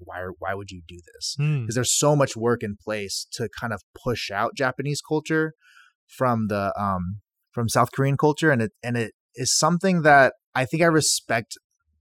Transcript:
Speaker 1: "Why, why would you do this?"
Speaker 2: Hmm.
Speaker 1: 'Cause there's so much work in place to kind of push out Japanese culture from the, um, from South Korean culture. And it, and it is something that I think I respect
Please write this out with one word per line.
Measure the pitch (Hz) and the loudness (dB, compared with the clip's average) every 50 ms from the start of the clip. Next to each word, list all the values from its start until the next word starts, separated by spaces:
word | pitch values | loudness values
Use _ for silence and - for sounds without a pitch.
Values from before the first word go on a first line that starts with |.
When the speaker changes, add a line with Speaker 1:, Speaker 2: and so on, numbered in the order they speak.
| 90 | -12
Speaker 1:
"Why, | 92 90 90 92 92 90 - | -14 -12 -10 -10 -10 -10 -8
why | - 90 98 | -8 -8 -6
would | 98 101 98 | -8 -8 -12
you | 95 87 82 - | -14 -18 -18 -18
do | 87 87 - - - | -20 -20 -20 -20 -16
this?" | - - - - 139 | -12 -10 -8 -6 -2
Speaker 2:
Hmm. | 143 151 151 135 117 | -2 -2 -2 -2 -2
Speaker 1:
'Cause | 110 107 | -4 -2
there's | 127 120 - - | -2 -2 -2 0
so | - 147 147 151 | 0 2 2 4
much | 143 135 131 - 113 | 2 2 0 0 -2
work | 110 120 120 113 113 | 0 0 0 0 -2
in | 104 101 - | -6 -8 -8
place | _ 107 107 107 101 95 - - - - - | _ -8 -6 -6 -6 -8 -8 -10 -10 -10 -10
to | - 117 104 - - | -8 -8 -8 -8 -8
kind | - 117 107 | -8 -8 -8
of | 98 - _ - | -8 -10 _ -20
push | - - 127 113 - - - | -10 -6 -6 -4 -4 -6 -6
out | 101 98 113 113 - | -4 -2 -2 -2 -2
Japanese | - 135 127 - - 135 147 143 - | -2 -4 -4 -4 -4 -6 -6 -6 -6
culture | - - 156 156 151 - 160 156 156 160 - _ _ _ _ - - _ _ _ _ _ | -6 -4 -4 -4 -2 -2 -2 -2 -2 -2 -6 _ _ _ _ -20 -20 _ _ _ _ _
from | - - 131 127 120 113 110 101 | -6 -2 0 0 0 0 0 -2
the, | 104 101 98 98 - - | -2 -2 -2 -2 -2 -2
um, | 104 98 95 92 90 90 104 104 - _ _ _ _ _ | -2 -2 -2 -2 -4 -6 -8 -10 -14 _ _ _ _ _
from | - 123 117 107 | -6 -4 -4 0
South | - 123 120 - | 2 2 2 2
Korean | - - 135 139 139 | 0 0 0 0 0
culture. | - 151 151 147 - 165 156 | 2 2 2 2 2 2 4
And | 139 117 | 4 4
it, | 113 98 - _ | 2 -2 -4 _
and | - 120 120 | -8 -4 -4
it | 120 113 104 - _ _ _ _ | -4 -4 -4 -8 _ _ _ _
is | - 131 - - - | -6 -4 -2 0 2
something | 156 156 175 170 - 190 180 170 | 2 2 2 2 2 2 2 4
that | 151 156 143 139 131 127 - _ _ _ - | 6 8 8 8 8 6 4 _ _ _ -4
I | 131 127 | -2 -2
think | - - 160 170 | 0 0 2 4
I | 170 | 4
respect | 156 156 139 - - - - - 117 117 107 - - - _ _ _ _ _ _ _ _ | 4 4 4 2 0 -2 -2 -2 -2 -2 -2 -4 -12 -20 _ _ _ _ _ _ _ _